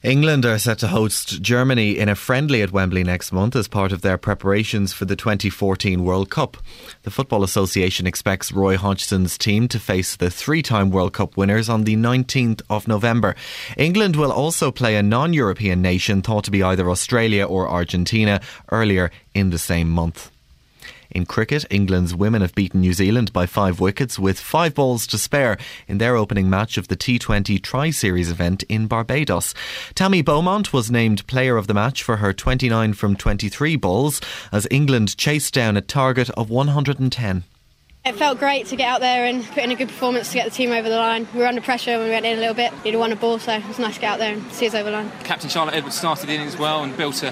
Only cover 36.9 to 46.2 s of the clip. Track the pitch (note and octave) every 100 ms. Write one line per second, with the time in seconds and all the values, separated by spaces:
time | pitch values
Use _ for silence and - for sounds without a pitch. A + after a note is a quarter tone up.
36.9 | C3+ C3 - A2 F#2 F2+ _ _ _ _
37.9 | - C4 B3 D4+ C#4 C#4+ C#4 A3 B3+ A#3+
38.9 | B3+ B3 B3 A#3+ B3 A3+ - B3 B3 C4
39.9 | - B3+ B3 - B3 A3+ - B3 A#3 A3
40.9 | A3+ A3+ A3+ A3+ A#3+ A#3+ A#3+ - A#3+ -
41.9 | A#3 A3+ A3 A3+ A3+ A3+ A3 A#3+ - A3
42.9 | A3+ A3+ G#3+ A#3 A3+ A3+ G#3+ G#3 A3+ A3+
43.9 | - A3+ G3+ A3 G#3+ - - A#3 G#3+ G#3
44.9 | G#3+ G#3 - - F3 D3 E3+ D3+ D#3 C#3
45.9 | - E3+ D3